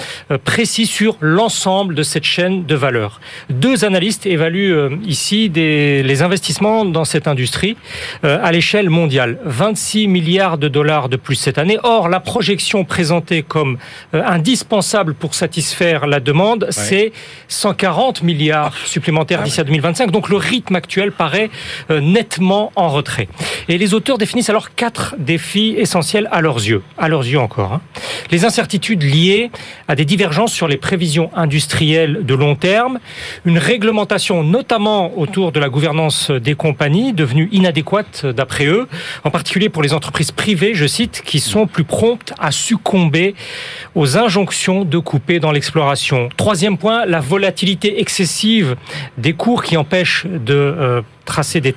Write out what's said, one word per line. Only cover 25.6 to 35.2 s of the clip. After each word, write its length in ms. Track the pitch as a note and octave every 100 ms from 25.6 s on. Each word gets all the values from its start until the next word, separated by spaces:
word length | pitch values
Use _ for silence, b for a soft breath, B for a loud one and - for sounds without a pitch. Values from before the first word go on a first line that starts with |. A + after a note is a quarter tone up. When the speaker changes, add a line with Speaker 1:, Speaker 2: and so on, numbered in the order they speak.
| A3 G#3+
Speaker 1:
essentiels 540 | G3 F3+ D#3 G#3+ G#3+
à 100 | F#3
leurs 160 | D#3 A#2
yeux. 260 | G#2 G#2+ - -
À 80 | D#3+
leurs 160 | D#3
yeux 160 | A#2+ C#3+
encore, 340 | A2+ - F#2+
hein. 80 | C#3 - B B B B
Les 160 | E3+ A3
incertitudes 560 | - F3 G3 - G#3
liées 480 | C#3+ D3 F3+ G3+ A#3 B B B -
à 80 | C#3+
des 100 | D3
divergences 480 | F#3 F#3+ D3 A3
sur 140 | - E3
les 100 | C3+
prévisions 540 | - F#3+ E3+ D3+ E3 -
industrielles 840 | D#3+ D3+ - - D3+ D#3+ D#3 F3+
de 120 | C#3 C3
long 180 | D3
terme, 460 | C#3+ F3+ G#3 B3 B3 B B B B F3
une 120 | E3+
réglementation 840 | C#3+ A#3+ G#3+ G#3+ G3+ G3+ - F3+
notamment 760 | D3+ A3+ C4 A3+ G#3 G#3 F3
autour 340 | -